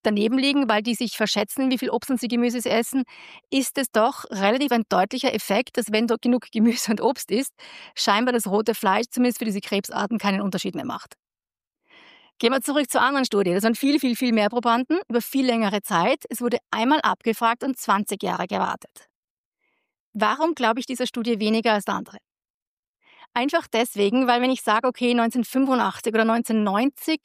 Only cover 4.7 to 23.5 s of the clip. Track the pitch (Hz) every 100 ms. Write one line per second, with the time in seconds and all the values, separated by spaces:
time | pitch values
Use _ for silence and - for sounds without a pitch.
4.7 | 240 - 180 202 254 254 - - 202 -
5.7 | - 214 214 233 226 240 247 - 226 226
6.7 | 233 - 208 240 262 - 208 269 - -
7.7 | - - - - 202 247 240 196 202 220
8.7 | 214 202 202 240 247 247 - 226 196 -
9.7 | 202 - - 208 226 208 196 202 - -
10.7 | - 247 - - - _ _ _ _ _
11.7 | _ _ - - - _ - 233 262 -
12.7 | 285 277 262 247 285 254 202 180 185 220
13.7 | 226 269 294 254 226 240 226 208 240 233
14.7 | 233 262 339 - 233 - 269 254 233 208
15.7 | 202 - 175 202 - - 233 240 233 -
16.7 | 220 240 302 208 196 226 214 226 233 269
17.7 | 254 - 202 208 196 185 175 180 190 185
18.7 | - - - - _ _ _ _ _ _
19.7 | _ _ _ _ 208 214 262 330 302 233
20.7 | 233 - 247 254 240 226 214 214 220 226
21.7 | 208 208 196 - 202 _ _ _ _ _
22.7 | _ _ _ _ _ - 233 277